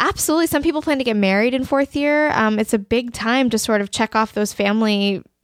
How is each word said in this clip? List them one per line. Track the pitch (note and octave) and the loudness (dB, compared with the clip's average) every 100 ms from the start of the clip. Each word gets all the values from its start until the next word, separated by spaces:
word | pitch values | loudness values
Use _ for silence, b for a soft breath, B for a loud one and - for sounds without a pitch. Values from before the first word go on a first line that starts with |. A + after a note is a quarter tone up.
absolutely. | C#4 F#4+ - D#4+ E4 | -2 -2 0 2 2
Some | D4 | 0
people | D4+ D4+ | -2 -2
plan | D#4 C#4 | -2 -2
to | B3+ | 0
get | G#3+ | 0
married | G3 G3 A#3 | 2 2 2
in | B3+ | 0
fourth | C4 C#4 C#4 C#4+ | 0 0 0 0
year. | D4 D4 D4+ | 0 2 2
Um, | - A3 G#3+ | 2 0 0
it's | A3 | 0
a | A3 | -2
big | G3 A3+ B3 | 0 -2 -2
time | - G#3+ B3 B3+ | -6 -2 0 2
to | A3 | 0
sort | - G#3+ | 0 0
of | G3 | -2
check | - A3 | -2 -2
off | A3 A3 | 0 -2
those | - G#3 | -2 -4
family | - G3+ G#3+ A3 G#3 G3+ G3 - _ | -2 0 2 2 2 0 -2 -8 _